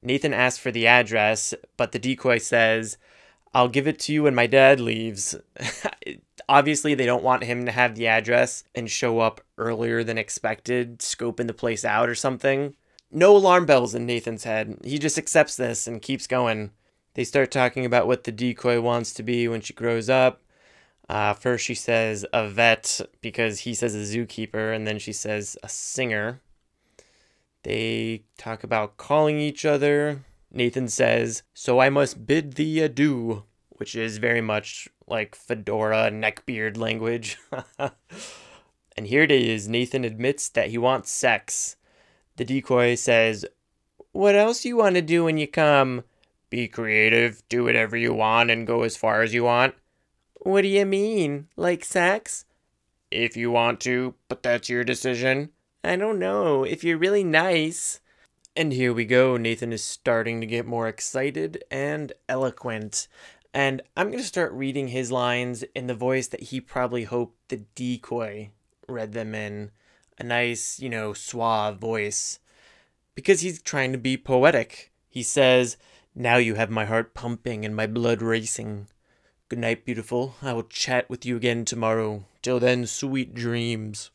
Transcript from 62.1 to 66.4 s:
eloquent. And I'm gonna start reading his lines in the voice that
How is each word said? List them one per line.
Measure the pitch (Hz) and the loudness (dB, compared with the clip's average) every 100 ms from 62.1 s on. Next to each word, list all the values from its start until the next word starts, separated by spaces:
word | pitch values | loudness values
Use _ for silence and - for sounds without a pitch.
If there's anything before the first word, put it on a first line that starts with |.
| - - | -14 -6
eloquent. | 131 131 - 123 110 107 - - _ - _ _ | -4 -4 -4 -10 -8 -8 -10 -10 _ -20 _ _
And | - 139 135 - - | -2 -2 -2 -8 -4
I'm | 202 | -4
gonna | 247 | -4
start | 220 - 170 | -8 -4 -4
reading | 123 135 135 135 | -4 -6 -4 -4
his | 123 123 | -6 -4
lines | 127 123 123 123 120 127 - | -2 0 -2 -4 -6 -10 -10
in | 123 | -8
the | |
voice | 117 123 131 123 | -4 -2 -2 -4
that | - | -12